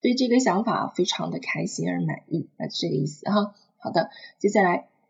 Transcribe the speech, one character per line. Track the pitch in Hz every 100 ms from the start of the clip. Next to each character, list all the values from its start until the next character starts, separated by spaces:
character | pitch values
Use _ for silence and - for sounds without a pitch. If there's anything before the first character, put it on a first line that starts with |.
对 | 254
这 | 247 254
个 | 240
想 | 254 180
法 | 226 165 -
非 | - 180
常 | - 160
的 | 170
开 | 160 -
心 | 165 - 165
而 | 175
满 | 165 147 _
意， | 170 - _
那 | 160
就 | -
这 | 170
个 | 156
意 | 147
思 | - -
哈。 | 202 208 - _ _
好 | -
的， | - 160 - - _
接 | 196
下 | 208
来， | 185 175 - _